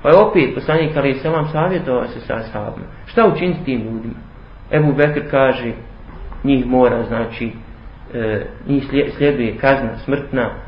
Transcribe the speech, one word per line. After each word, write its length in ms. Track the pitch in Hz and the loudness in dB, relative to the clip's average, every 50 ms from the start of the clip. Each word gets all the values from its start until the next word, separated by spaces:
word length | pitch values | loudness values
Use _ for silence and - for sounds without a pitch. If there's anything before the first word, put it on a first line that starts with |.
Pa 60 | - 147 | 6 8
je 80 | 165 | 8
opet 380 | 190 214 208 - 185 139 123 - | 8 8 6 4 2 2 2 0
poslanik, 420 | 147 - - 156 165 160 147 - | -4 -2 0 2 2 2 2 0
alejhi 220 | 147 135 139 131 - | 0 0 0 0 0
selam, 300 | - 160 165 156 147 151 | -2 -2 0 0 -2 -2
savjetovao 560 | - 151 165 185 185 170 - - 127 - 117 117 | 0 0 0 0 0 -2 -2 0 0 0 -2 -4
se 120 | - - | -8 -12
sa 140 | - - - | -8 -6 -6
ashabima. 520 | 113 113 110 - 107 104 - - - - - - - - | -6 -6 -8 -8 -8 -8 -8 -10 -10 -14 -14 -16 -18 -16
Šta 200 | - - 233 226 | -2 2 4 4
učiniti 340 | 202 151 151 180 180 160 151 | 4 4 2 0 -2 -2 -2
s 20 | - | -2
tim 180 | 135 127 117 | -2 -2 -2
ljudima? 320 | 107 110 113 110 113 110 - - - - - - - - - - - - | -2 -4 -6 -6 -8 -8 -10 -12 -16 -18 -20 -20 -20 -20 -20 -20 -6 0
Ebu 200 | - 151 151 147 | 2 4 4 4
Bekr 280 | 131 135 147 151 147 143 139 - | 4 4 2 2 2 -2 -4 0
kaže: 420 | - 135 135 131 120 120 120 117 110 - - - - - - - - - - - - - - | 2 4 4 4 2 0 -4 -8 -8 -8 -14 -18 -18 -18 -18 -18 -16 -14 -14 -12 -12 -4 0
„Njih 220 | 139 139 127 120 | 2 2 2 2
mora, 360 | 123 127 127 127 120 113 117 | 2 4 4 4 4 4 0
znači, 500 | 113 104 117 117 117 110 - - 120 110 101 - - - - - - - - - - - - | -2 -2 -2 -4 -4 -6 -6 -8 -8 -8 -8 -10 -18 -18 -20 -18 -18 -18 -18 -18 -18 -10 -6
e, 320 | 120 113 110 107 101 - - - - - - | -4 -2 -2 -2 -2 -4 -6 -12 -12 -2 0
njih 160 | 143 139 - - | 0 0 0 0
slje-, 200 | 135 139 - - - | 0 0 0 0 0
sljeduje 400 | - 143 147 143 123 117 110 107 | 2 2 2 2 2 -2 -2 -2
kazna 400 | - - 135 135 135 123 110 107 - - | 2 2 4 4 4 0 -4 -6 -8 -2
smrtna.” 460 | - 139 143 139 - - 131 117 104 - - - | -2 -2 -2 -2 -4 -2 -2 -2 -2 -6 -10 -14